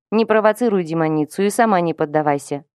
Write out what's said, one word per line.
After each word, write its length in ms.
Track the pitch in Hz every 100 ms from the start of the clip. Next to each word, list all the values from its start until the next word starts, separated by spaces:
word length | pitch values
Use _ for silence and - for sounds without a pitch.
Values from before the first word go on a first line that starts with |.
| _
«Не 140 | 214
провоцируй 600 | 220 220 214 214 247 202
демоницу 580 | 160 165 160 156 147 -
и 80 | 202
сама 300 | 226 226 185
не 140 | 170
поддавайся. 720 | 156 156 156 147 143 - 143 -